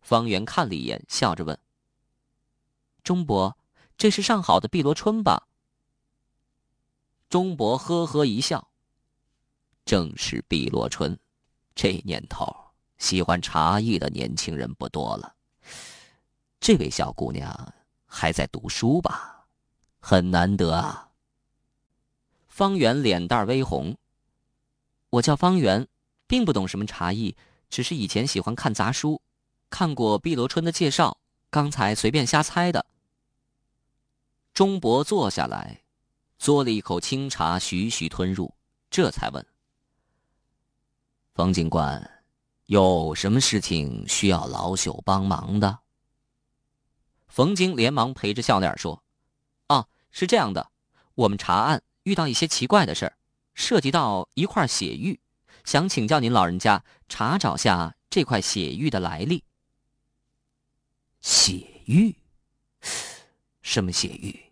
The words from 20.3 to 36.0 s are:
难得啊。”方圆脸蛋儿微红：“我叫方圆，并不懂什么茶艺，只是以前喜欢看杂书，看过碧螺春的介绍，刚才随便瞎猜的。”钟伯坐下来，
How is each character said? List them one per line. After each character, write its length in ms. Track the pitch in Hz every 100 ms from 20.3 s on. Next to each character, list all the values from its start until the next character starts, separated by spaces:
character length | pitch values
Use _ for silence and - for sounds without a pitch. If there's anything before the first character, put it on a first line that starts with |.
难 260 | 87 90 98
得 160 | 85
啊。” 380 | 85 85 - - _ _ _ _ _ _ _ _ _ _ _ _ _ _
方 300 | - 196 196
圆 240 | 117 131
脸 260 | 127 90 87
蛋 120 | 120
儿 40 |
微 180 | 101 131
红 360 | 131 69 76 120 _ _ _ _ _ _ _ _ _ _ _
：“我 100 | 120
叫 160 | 120 147
方 220 | 180 185
圆， 280 | 123 95 135 _ _ _ _
并 160 | 254
不 80 | 220
懂 140 | 104 92
什 120 | 98
么 80 | 104
茶 260 | - 87
艺， 240 | 101 110 - _ _ _
只 140 | -
是 120 | 123
以 120 | 160 98
前 200 | 104 135
喜 140 | -
欢 140 | 90
看 180 | 117 -
杂 180 | 107 98
书， 300 | 127 151 156 _ _ _ _ _
看 260 | - 170
过 240 | 131 113 104
碧 160 | 165
螺 140 | 143 123
春 160 | -
的 80 | 165
介 180 | 160 156
绍， 280 | 139 151 - _ _ _
刚 200 | 151 143
才 240 | 147 101
随 160 | 107 107
便 160 | 151 123
瞎 160 | 151
猜 300 | 151 - 175
的。” 140 | 170 - _ _ _ _ _ _ _ _ _ _ _ _ _ _ _ _
钟 260 | - 196 196
伯 240 | 120 123
坐 240 | 147 208 117
下 180 | - 65
来， 360 | 50 50 57 _ _